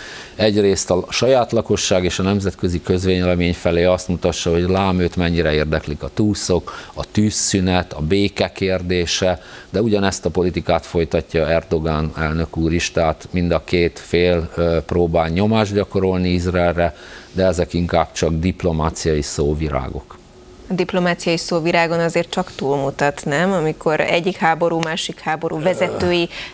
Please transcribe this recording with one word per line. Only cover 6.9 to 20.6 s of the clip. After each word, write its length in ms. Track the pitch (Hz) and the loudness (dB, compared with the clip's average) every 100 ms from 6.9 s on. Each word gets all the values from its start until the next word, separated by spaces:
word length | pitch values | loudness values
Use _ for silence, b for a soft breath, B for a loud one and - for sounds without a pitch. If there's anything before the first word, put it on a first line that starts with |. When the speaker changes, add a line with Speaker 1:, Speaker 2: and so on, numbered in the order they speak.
Speaker 1:
a 160 | - - | -10 -4
tűzszünet, 840 | - 107 - - 98 92 90 85 | 0 0 0 0 2 2 2 0
a 80 | 78 | -4
béke 520 | 78 98 101 - 92 | 0 2 0 0 -4
kérdése, 920 | - 95 92 87 90 85 - 92 87 B B B | -2 -2 -2 0 0 0 0 0 0 B B B
de 120 | 95 | -2
ugyanezt 420 | 113 101 98 - | 2 2 0 0
a 60 | 104 | -2
politikát 560 | 87 90 85 - 82 - | 0 0 0 0 0 0
folytatja 640 | 85 82 85 - - 78 | -2 0 -2 -2 -2 2
Erdogan 640 | 82 - 80 80 78 78 76 | 0 0 -2 0 0 -2 -2
elnök 380 | 80 80 80 82 | -2 -2 -2 0
úr 160 | 80 | 0
is, 180 | 85 - | 0 0
tehát 380 | 87 80 80 - | 0 0 0 -4
mind 220 | 90 87 | -2 2
a 120 | 80 | 0
két 340 | - 90 85 - | 2 2 2 -2
fél, 520 | - 85 90 87 80 | -2 2 4 2 -2
ö, 240 | - 85 82 - | -2 0 0 0
próbál 420 | 87 87 82 80 | 0 2 2 2
nyomást 460 | 85 107 110 101 | 2 2 2 2
gyakorolni 540 | 101 95 98 95 90 90 | 0 0 0 2 2 2
Izraelre, 680 | 90 87 90 87 85 85 - B B B | 2 0 2 2 2 0 -2 B B B
de 120 | - | 0
ezek 280 | 92 87 87 | 2 2 0
inkább 400 | 87 87 85 78 | 0 2 2 0
csak 200 | - 80 | 0 0
diplomáciai 880 | 80 90 87 90 80 78 - 82 76 | 0 0 0 -2 0 -2 -2 -2 0
szóvirágok. 1000 | 73 - 73 76 78 67 65 - - - - - - - | -2 -2 0 0 -2 -2 -4 -10 -14 -20 -20 -20 -20 -20